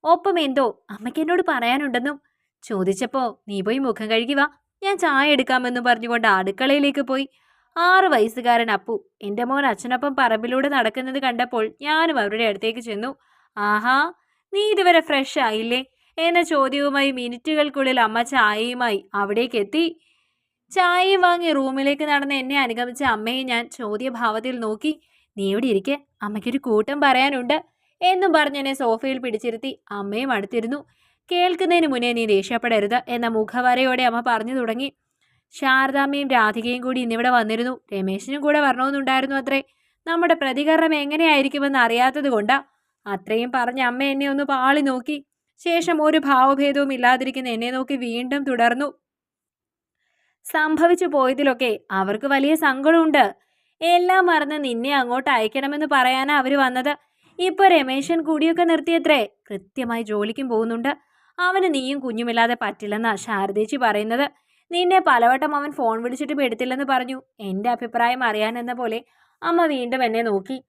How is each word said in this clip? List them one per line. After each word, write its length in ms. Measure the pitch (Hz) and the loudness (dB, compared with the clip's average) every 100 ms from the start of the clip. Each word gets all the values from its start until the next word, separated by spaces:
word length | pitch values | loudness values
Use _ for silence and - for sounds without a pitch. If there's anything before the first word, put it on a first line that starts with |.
ഒപ്പം 320 | 302 339 392 349 | 4 2 2 0
എന്തോ 240 | 294 262 247 - _ | 0 0 0 -2 _
അമ്മയ്ക്ക് 300 | 202 226 311 | -12 -8 -4
എന്നോട് 220 | 311 349 | 0 0
പറയാനുണ്ടെന്നും. 720 | 349 277 233 262 294 247 262 285 _ _ _ _ | 0 0 0 0 0 -2 -4 -8 _ _ _ _
ചോദിച്ചപ്പോ, 580 | - 202 185 190 247 269 254 - | -6 -2 0 -2 -2 -2 -4 -6
"നീ 140 | - 202 | -10 -6
പോയി 180 | 190 254 | -2 -2
മുഖം 280 | 269 220 220 | -2 -4 -2
കഴുകി 260 | 226 233 | 0 0
വാ, 120 | 277 294 _ _ _ | 0 0 _ _ _
ഞാൻ 140 | 392 392 | -4 0
ചായ 280 | 339 269 294 | 2 2 4
എടുക്കാമെന്നും" 520 | 285 262 254 254 247 | 4 2 0 0 -2
പറഞ്ഞുകൊണ്ട് 440 | 240 233 233 233 226 | 2 0 0 0 4
അടുക്കളയിലേക്ക് 760 | 190 190 196 262 285 285 277 | 2 0 -2 0 2 2 0
പോയി. 240 | 269 269 269 _ _ _ _ - | -2 -4 -4 _ _ _ _ 0
ആറ് 300 | 349 381 381 | 4 6 6
വയസ്സുകാരൻ 640 | 262 220 226 240 233 226 | 4 2 0 0 2 2
അപ്പു, 260 | 202 - 220 _ _ | -2 -2 -8 _ _
എൻ്റെ 220 | 208 208 | -10 -6
മോൻ 220 | 240 277 277 | -2 0 -2
അച്ഛനൊപ്പം 480 | 202 247 247 285 269 | -2 -4 -2 -2 0
പറമ്പിലൂടെ 540 | 247 220 233 254 285 | 2 2 -2 -2 0
നടക്കുന്നത് 480 | 277 220 240 262 262 | 0 0 -2 -6 -4
കണ്ടപ്പോൾ 480 | 269 240 247 240 220 - | -4 -2 -2 -2 -4 -6
ഞാനും 380 | 285 311 330 285 | -2 0 0 0
അവരുടെ 280 | 202 220 233 | -2 0 -2
അടുത്തേക്ക് 340 | 196 226 226 | 0 -4 -6
ചെന്നു. 300 | 226 202 240 277 _ _ _ - | -8 -8 -8 -10 _ _ _ -4
"ആഹാ, 420 | 208 208 233 269 320 339 _ _ _ | 0 0 2 2 0 -4 _ _ _
നീ 100 | 392 427 | -2 0
ഇതുവരെ 320 | 392 359 339 | 2 6 4
ഫ്രഷ് 380 | 320 285 269 302 | 4 -2 -2 -2
ആയില്ലേ?" 420 | 240 214 226 247 262 _ _ - | 0 -2 -2 -4 -6 _ _ -4
എന്ന 240 | 330 339 | 2 2
ചോദ്യവുമായി 680 | 339 302 262 277 285 277 277 | 2 2 2 0 0 2 0
മിനിറ്റുകൾക്കുള്ളിൽ 880 | 254 240 240 311 311 294 277 262 262 | -2 -8 -8 -2 0 0 0 0 2
അമ്മ 220 | 226 226 | 2 2
ചായയുമായി 760 | 240 269 214 208 233 247 240 202 - | 0 2 2 2 -4 -2 -2 -2 -4
അവിടേക്കെത്തി. 680 | 202 202 208 240 240 202 302 339 330 _ _ _ _ _ _ _ | -4 -2 0 -2 -2 -2 0 -2 -4 _ _ _ _ _ _ _
ചായയും 480 | 370 349 359 370 392 | 0 2 2 2 4
വാങ്ങി 300 | 359 349 339 | 4 2 0
റൂമിലേക്ക് 520 | 285 269 269 277 285 | 0 -2 -2 -2 -2
നടന്ന് 300 | 302 285 277 | 0 0 0
എന്നെ 220 | 277 262 285 | -4 -2 -2
അനുഗമിച്ച 440 | 254 226 247 247 | 0 -2 -6 -2
അമ്മയെ 360 | 269 220 220 254 | -2 0 -2 -4
ഞാൻ 200 | 262 233 240 | -2 -4 -4
ചോദ്യഭാവത്തിൽ 840 | - 220 208 262 233 233 220 240 247 | -10 -8 -6 -6 -4 -2 -2 -6 -6
നോക്കി. 340 | 226 214 302 302 _ _ _ - | -6 -4 -4 -6 _ _ _ -6
"നീ 80 | 196 | -2
ഇവിടെ 180 | 196 262 | -2 0
ഇരിക്കെ, 300 | 196 190 285 _ _ | 0 -2 -6 _ _
അമ്മയ്ക്കൊരു 360 | 214 214 240 262 | -8 -6 -6 -6
കൂട്ടം 400 | 262 214 220 285 | 0 0 0 0
പറയാനുണ്ട്" 560 | 277 254 269 277 247 302 - _ _ _ | 2 4 2 0 -2 -2 -4 _ _ _
എന്നും 300 | 359 370 370 | 0 2 4
പറഞ്ഞ് 260 | 320 294 285 | 4 2 -2
എന്നെ 160 | 269 | -4
സോഫയിൽ 440 | 269 247 220 269 262 | -2 -2 -2 -2 -4
പിടിച്ചിരുത്തി 540 | 247 214 240 220 269 - _ | -6 -4 -6 -6 -8 -10 _
അമ്മയും 400 | 202 202 208 269 | -10 -6 -6 -2
അടുത്തിരുന്നു. 460 | 226 190 240 226 285 - _ _ _ _ | -2 -2 -4 -4 -8 -10 _ _ _ _
"കേൾക്കുന്നതിന് 600 | 349 359 339 370 349 311 | 0 0 0 2 2 2
മുന്നേ 200 | 254 240 | 0 -2
നീ 120 | 233 226 | -2 2
ദേഷ്യപ്പെടരുത്" 720 | 196 190 233 240 226 202 247 - | 0 0 -4 0 0 0 -2 -2
എന്ന 180 | 240 233 | -4 -2
മുഖവരയോടെ 760 | 220 220 240 247 247 262 254 | -2 -2 0 0 2 2 2
അമ്മ 160 | 247 226 240 | 0 0 -2
പറഞ്ഞു 280 | 226 220 | -2 -2
തുടങ്ങി. 340 | 262 233 226 277 _ _ _ _ _ _ | -4 -4 -4 -8 _ _ _ _ _ _
"ശാരദാമ്മയും 720 | - 269 262 269 269 277 285 277 | -4 0 2 2 0 0 -2 0
രാധികയും 540 | 254 214 220 233 247 | 2 2 0 -4 -4
കൂടി 180 | 254 254 | -4 -4
ഇന്നിവിടെ 300 | 240 226 247 | -2 0 2
വന്നിരുന്നു. 440 | 247 214 220 240 254 _ | 2 2 -2 -4 -6 _
രമേശിനും 500 | 202 190 196 196 285 | -4 -4 -4 -6 -4
കൂടെ 200 | 294 302 | 0 2
വരണമെന്നുണ്ടായിരുന്നു 760 | 285 247 269 277 269 262 269 277 | 2 0 -2 -2 -2 -2 -2 -4
അത്രേ. 240 | 254 277 - _ _ _ - | -2 -4 -6 _ _ _ -4
നമ്മുടെ 280 | 339 339 | 0 2
പ്രതികരണം 600 | 330 269 254 294 320 320 | 0 0 -2 2 2 2
എങ്ങനെയായിരിക്കുമെന്ന് 840 | 302 285 302 330 294 277 285 277 269 | 0 -2 0 4 4 2 0 0 2
അറിയാത്തത് 500 | 233 233 254 269 277 | 2 4 2 2 0
കൊണ്ടാ." 280 | 226 208 269 - _ _ _ 214 | 0 2 0 0 _ _ _ -8
അത്രയും 440 | 196 190 220 247 | -8 -2 -2 -2
പറഞ്ഞ് 300 | 254 240 254 | -2 -2 0
അമ്മ 180 | 247 247 | -2 0
എന്നെ 220 | 277 269 277 | -2 -2 -2
ഒന്ന് 160 | 277 | -2
പാളി 380 | 285 269 262 285 | -2 0 2 2
നോക്കി. 360 | 277 254 240 294 - _ _ _ | 2 -2 -6 -10 -10 _ _ _
ശേഷം 360 | 349 339 339 320 | -2 0 0 2
ഒരു 160 | 302 311 | 2 2
ഭാവഭേദവും 720 | 277 269 269 277 285 277 277 | 2 4 4 4 0 0 -2
ഇല്ലാതിരിക്കുന്ന 560 | 262 247 254 262 262 254 | 2 2 2 0 -6 -6
എന്നെ 220 | 226 240 | -4 -4
നോക്കി 260 | 262 254 277 | -4 -4 -4
വീണ്ടും 460 | 240 233 247 285 | -4 -6 -4 -4
തുടർന്നു. 440 | 277 247 233 247 285 - _ _ _ _ _ _ _ _ _ _ _ _ _ _ - | -2 2 2 2 -4 -8 _ _ _ _ _ _ _ _ _ _ _ _ _ _ -6
"സംഭവിച്ചു 600 | 320 311 311 339 349 349 | -2 0 2 4 4 2
പോയതിലൊക്കെ 640 | 285 254 262 277 240 247 208 _ | 2 2 2 0 0 -2 -4 _
അവർക്ക് 360 | 190 190 214 277 | -2 -2 -2 0
വലിയ 260 | 277 277 | 0 2
സങ്കടമുണ്ട്. 680 | 311 311 262 285 330 320 285 208 - _ _ _ _ | 2 2 2 4 4 4 4 2 0 _ _ _ _
എല്ലാം 420 | 330 349 359 370 359 | 2 2 4 4 4
മറന്ന് 320 | 320 294 302 | 2 0 -4
നിന്നെ 320 | 277 233 254 | -4 -4 0
അങ്ങോട്ട് 360 | 285 247 247 262 | 0 0 -2 0
അയക്കണമെന്ന് 580 | 254 220 269 277 294 302 | 2 0 -2 -4 -4 0
പറയാനാ 440 | 277 254 262 277 294 | 2 4 2 0 0
അവര് 180 | 254 285 | 2 2
വന്നത്. 360 | 262 254 254 - _ _ _ - | 2 0 -4 -4 _ _ _ -4
ഇപ്പൊ 260 | 359 370 392 | -4 4 6
രമേശൻ 500 | 339 262 269 277 330 | 6 2 -2 0 -2
കൂടിയൊക്കെ 420 | 302 311 320 330 | 0 2 2 2
നിർത്തിയത്രേ. 560 | 349 320 320 330 320 294 208 _ | 2 2 2 0 4 2 2 _
കൃത്യമായി 580 | _ 202 190 - 240 233 | _ -12 -10 -8 -4 -4
ജോലിക്കും 440 | 220 208 208 233 269 | -4 -2 -4 -4 -2
പോകുന്നുണ്ട്. 440 | 226 226 233 247 294 _ _ _ - | -2 0 -2 -4 -4 _ _ _ -4
അവന് 300 | 359 381 381 | 0 2 2
നീയും 260 | 277 254 285 | 0 -2 -6
കുഞ്ഞുമില്ലാതെ 560 | 254 220 240 233 233 240 | -4 -4 -2 2 2 0
പറ്റില്ലെന്നാ 520 | 214 202 208 208 226 196 | -4 -6 -6 -2 -2 -2
ശാരദേച്ചി 600 | - 208 196 202 214 285 | -4 -4 -2 -2 -2 0
പറയുന്നത്. 500 | 240 208 220 233 285 _ _ _ _ | 0 0 0 -2 -2 _ _ _ _
നിന്നെ 280 | 349 359 381 | -2 4 4
പലവട്ടം 520 | 359 254 233 262 294 294 | 4 4 4 4 0 -2
അവൻ 140 | 285 | -4
ഫോൺ 260 | 285 240 220 | -2 -2 -2
വിളിച്ചിട്ടും 400 | 240 254 285 294 | -6 -8 -6 -2
എടുത്തില്ലെന്ന് 440 | 262 226 254 254 277 | -2 -2 -6 -4 0
പറഞ്ഞു." 320 | 262 247 262 _ _ | -2 -2 -10 _ _
എൻ്റെ 300 | 202 190 220 | -8 -4 -4
അഭിപ്രായം 520 | 240 240 233 233 254 | -4 -4 0 0 0
അറിയാനെന്ന 500 | 240 214 214 240 240 | -2 0 -2 -4 -8
പോലെ 240 | 240 240 226 - _ _ _ | -6 -6 -6 -10 _ _ _
അമ്മ 180 | 330 339 330 | -2 0 2
വീണ്ടും 340 | 277 240 254 | 0 -4 -2
എന്നെ 180 | 240 226 | 0 0
നോക്കി. 360 | 233 196 190 262 | 0 -2 -4 -12